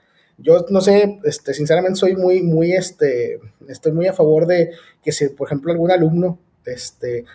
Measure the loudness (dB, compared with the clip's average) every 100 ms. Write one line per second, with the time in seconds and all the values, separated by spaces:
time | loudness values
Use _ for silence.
0 | _ _ _ _ 2 4 4 2 4 4
1 | 2 -2 -6 -4 -6 -4 0 0 0 0
2 | 0 0 2 2 2 0 2 0 -4 -2
3 | -2 0 -4 -8 -16 -20 -18 -6 -4 -2
4 | -2 2 2 2 2 0 0 -6 -20 _
5 | -6 -4 -4 -4 -8 -6 -4 -2 0 2
6 | 2 0 -2 -4 _ _ -14 -12 -14 -10
7 | -8 -8 -10